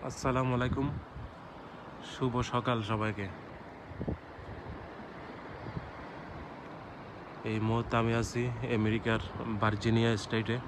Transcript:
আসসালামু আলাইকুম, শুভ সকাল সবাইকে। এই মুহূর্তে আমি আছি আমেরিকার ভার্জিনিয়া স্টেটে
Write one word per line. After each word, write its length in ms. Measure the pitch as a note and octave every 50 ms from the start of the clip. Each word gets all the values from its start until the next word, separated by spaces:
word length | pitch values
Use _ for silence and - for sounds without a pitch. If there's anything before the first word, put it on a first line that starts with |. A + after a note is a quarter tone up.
| - C3
আসসালামু 440 | B2 - - C#3 B2 B2+ C3 B2+ B2
আলাইকুম, 320 | A#2+ B2 B2+ B2+ C#3 C3+ - - - - - - - - - - - - - - - - - - - - - - - - -
শুভ 220 | - - C#3 B2+ A#2 B2
সকাল 360 | A#2+ - - B2 A#2+ B2+ B2 A2+
সবাইকে। 440 | G#2 G2+ A2+ G#2+ G#2+ G#2+ G2+ G2+ G2+ F#2 E2+ - - - - - - - - - - - - - - - - - - - - - - - - - - - - - - - - - - - - - - - - - - - - - - - - - - - - - - - - - - - - - - - - - - - - - - - - - - - - - - - - - -
এই 140 | - A2 A2
মুহূর্তে 340 | A2 A2 A2+ A#2 A2+ - -
আমি 160 | A#2 A2+ A#2 A2+
আছি 280 | A#2 A2+ A2 - A#2+ A#2+ B2 A#2+ A2 A#2+ A#2+ A#2+
আমেরিকার 460 | G#2+ G#2+ G#2+ A2 A2 - A#2 A2+ A2 - - - - - A2+ A2 G#2
ভার্জিনিয়া 500 | A2+ G#2+ G#2 G#2 - A#2 A2+ A2+ A2+ A#2 A2+
স্টেটে 400 | G2+ - - - A2+ A2 A2 A2+ B2 B2